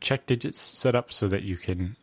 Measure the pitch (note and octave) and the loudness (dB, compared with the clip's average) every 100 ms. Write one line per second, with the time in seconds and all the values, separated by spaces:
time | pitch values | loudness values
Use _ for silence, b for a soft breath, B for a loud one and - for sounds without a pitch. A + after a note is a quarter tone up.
0 | - - - A#2+ - - - - C3 B2 | -2 0 2 0 0 -4 -4 0 4 4
1 | - - G2+ G2 G2 F2+ - F2+ F#2 A2+ | 0 -2 0 0 -2 -6 -2 -2 -2 -4